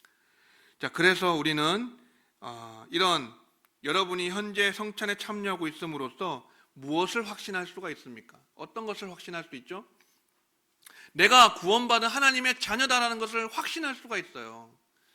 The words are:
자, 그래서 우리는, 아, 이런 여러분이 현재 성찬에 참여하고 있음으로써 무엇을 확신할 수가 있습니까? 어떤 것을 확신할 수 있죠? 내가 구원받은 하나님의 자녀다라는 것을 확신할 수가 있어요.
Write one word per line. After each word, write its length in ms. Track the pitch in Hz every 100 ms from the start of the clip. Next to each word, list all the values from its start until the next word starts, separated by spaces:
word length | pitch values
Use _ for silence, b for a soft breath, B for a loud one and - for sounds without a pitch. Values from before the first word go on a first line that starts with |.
| b b b b b b b b
자, 120 | 135
그래서 440 | - 175 180 185 165
우리는, 600 | 151 151 151 196 247 - b b b b
아, 440 | 120 120 113 113 123
이런 440 | 165 185 165 120 117 _ _ _ _
여러분이 460 | 135 175 185 180 175
현재 440 | 196 208 202 202
성찬에 420 | 196 214 202 208 202
참여하고 520 | - 208 202 180 160
있음으로써 800 | 151 170 147 127 - 185 135 - b b
무엇을 540 | - 135 156 185 240 208
확신할 400 | 208 - 190 175
수가 220 | - 180
있습니까? 480 | 147 135 117 - - _ -
어떤 300 | 156 226 220
것을 260 | 196 196
확신할 320 | 175 - 175
수 140 | 160 131
있죠? 280 | 123 185 - _ _ _ _ _ _ _ _ _ - B B
내가 440 | 151 202 254 220 -
구원받은 520 | 170 226 240 233 226
하나님의 540 | 254 277 254 254 247
자녀다라는 580 | - 220 262 254 240 226
것을 300 | 220 226 226
확신할 460 | - - 339 302 247
수가 220 | 240 202
있어요. 560 | 175 127 113 113 113 120 _ _ b